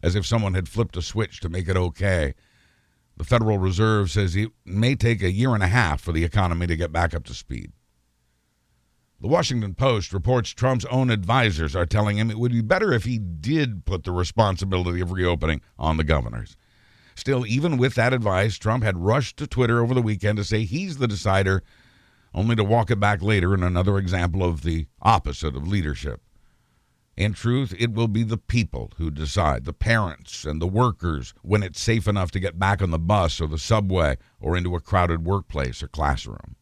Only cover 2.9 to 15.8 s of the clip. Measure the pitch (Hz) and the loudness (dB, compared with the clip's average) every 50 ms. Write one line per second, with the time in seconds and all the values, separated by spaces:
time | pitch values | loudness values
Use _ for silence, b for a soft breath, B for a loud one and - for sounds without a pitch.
2.9 | b b b b b - 82 - 127 117 110 107 104 98 92 95 87 90 110 110 | b b b b b -8 -2 0 0 2 2 2 0 2 2 0 2 2 2 4
3.9 | 110 104 101 87 - 104 101 87 82 98 107 110 _ _ - 90 92 104 113 127 | 4 2 2 0 0 0 0 0 0 -2 -2 -4 _ _ -12 -6 -2 0 2 2
4.9 | 139 - - 117 117 95 95 92 95 104 123 131 120 104 95 87 101 127 113 80 | 2 2 2 2 2 2 0 0 0 2 2 2 2 2 2 2 2 2 2 2
5.9 | 73 - - 92 82 80 82 82 - 107 95 90 85 85 87 85 85 80 87 78 | 0 -2 -4 -2 -2 0 0 0 2 2 2 2 0 0 0 -2 0 -2 -2 -2
6.9 | 78 85 87 82 - 78 - - - - - - 65 55 - - - _ _ _ | 0 0 0 0 -2 -4 -8 -8 -14 -14 -12 -10 -10 -10 -10 -12 -18 _ _ _
7.9 | _ _ _ _ _ _ _ _ _ _ _ _ _ _ _ _ _ _ _ _ | _ _ _ _ _ _ _ _ _ _ _ _ _ _ _ _ _ _ _ _
8.9 | _ _ _ _ _ - - 104 151 - 139 - 123 117 107 101 87 - 131 139 | _ _ _ _ _ -8 -2 0 2 2 2 2 0 -2 -2 -2 -2 2 2 2
9.9 | 120 104 82 - - 95 78 120 127 123 110 - - - 120 131 131 120 - - | 2 2 0 -2 -4 -2 0 2 2 2 0 -2 -4 0 0 2 2 2 -2 0
10.9 | 123 131 131 123 113 104 90 90 117 135 120 110 82 78 80 76 71 90 85 80 | 0 2 2 2 2 0 2 2 2 4 4 2 2 0 -2 -2 0 0 0 2
11.9 | - 104 104 104 101 104 110 117 104 110 120 123 120 117 110 107 180 185 220 202 | 2 2 2 2 2 0 0 -2 0 0 0 0 2 0 2 2 2 2 2 2
12.9 | - - - 123 123 110 101 90 82 76 76 113 156 160 147 127 104 90 - - | 2 0 0 -2 -4 -4 -4 -6 -6 -6 -4 -2 0 0 0 0 -2 -6 -4 -4
13.9 | 98 85 - 92 90 90 87 - - 117 110 101 92 82 104 98 92 92 90 90 | -4 -4 -4 -4 -2 -2 -2 -2 2 2 2 4 2 0 -2 -2 0 0 0 0
14.9 | 87 87 90 85 92 92 90 90 87 - 80 80 78 67 b b b b | -2 -2 -2 -4 -2 0 0 0 0 0 0 -2 -2 -2 b b b b